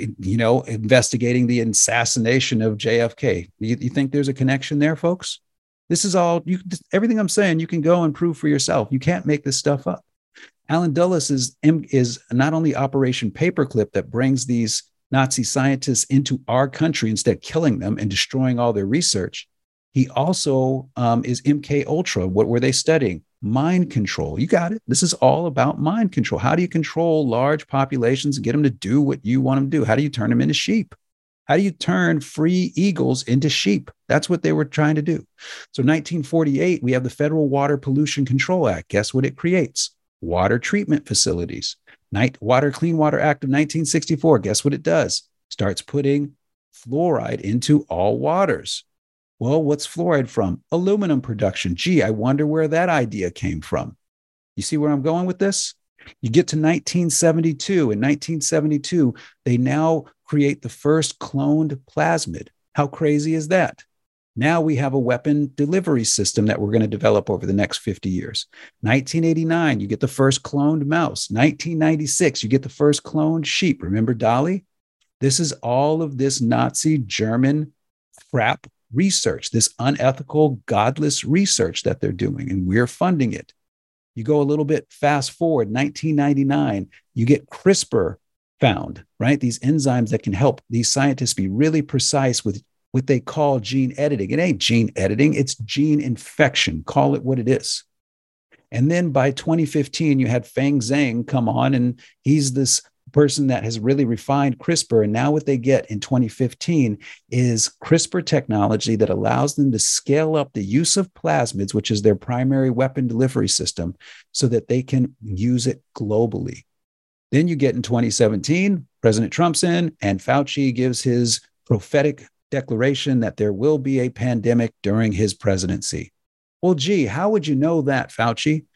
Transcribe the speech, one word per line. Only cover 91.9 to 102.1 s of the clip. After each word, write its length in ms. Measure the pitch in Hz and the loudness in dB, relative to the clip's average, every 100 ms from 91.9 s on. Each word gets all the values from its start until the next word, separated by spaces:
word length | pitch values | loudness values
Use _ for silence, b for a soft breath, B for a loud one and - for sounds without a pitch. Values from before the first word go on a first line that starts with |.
| 135 - 147 131 120 | -2 0 0 0 0
with 180 | 107 101 - _ _ | -4 -6 -10 _ _
what 160 | 131 135 | -2 0
they 140 | 131 | 0
call 400 | - - 147 135 | -2 -2 0 0
gene 320 | 101 131 127 127 | -2 -2 -2 -2
editing. 320 | 147 131 98 | -2 -2 -2
It 100 | 139 | 0
ain't 180 | 180 95 | 0 0
gene 320 | - 117 110 - | 2 2 2 0
editing, 380 | 95 110 151 | -2 2 2
it's 200 | - 131 - | 2 -2 -6
gene 440 | 110 - 151 151 | -6 -2 2 2
infection. 800 | 131 110 - - 139 - - 78 | 0 -6 -6 0 2 2 -2 -2
Call 300 | - 143 139 | -2 0 2
it 80 | 139 | 0
what 160 | 127 131 | -2 -2
it 80 | 117 | 0
is. 380 | 135 - - - _ _ _ _ _ _ b _ | 0 -2 -8 -12 _ _ _ _ _ _ b _
And 180 | 117 139 | 0 2
then 200 | 175 175 | 2 0
by 220 | 135 135 | 2 0
twenty 340 | 135 - 165 147 | 0 0 0 2
fifteen, 520 | 156 139 - 160 135 | 0 -2 -2 2 2
you 100 | 120 | 2
had 180 | 120 - | 0 -2
Feng 340 | - 139 143 | -2 0 0
Zhang 460 | 110 139 135 117 117 | 0 0 0 -2 -2
come 220 | 135 113 | 0 0
on, 260 | 120 131 | 2 2
and 260 | 135 123 123 B | 2 0 -2 B